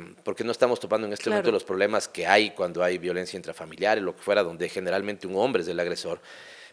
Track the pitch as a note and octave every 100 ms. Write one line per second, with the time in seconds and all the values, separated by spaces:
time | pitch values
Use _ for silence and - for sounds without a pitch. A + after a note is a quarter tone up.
0 | F2 - G#2+ F#2+ A#2 A2+ B2 A#2 F2+ A2
1 | G#2+ G#2 A3 G#3 F3 G2+ - F#2+ G#2 G#2+
2 | - F2 E2+ G#2 G#2+ - F2+ F2 F2+ F2+
3 | F2+ F2+ F2+ F#2 D#2+ D#2 D#2+ D#2+ G2+ A2
4 | F2+ - G2+ G2+ E2+ E2 F2 F#2+ F2+ F#2+
5 | G2+ G2+ F2+ F#2+ B2+ G#2 E2+ E2+ F2 F2
6 | E2+ E2+ - - - - -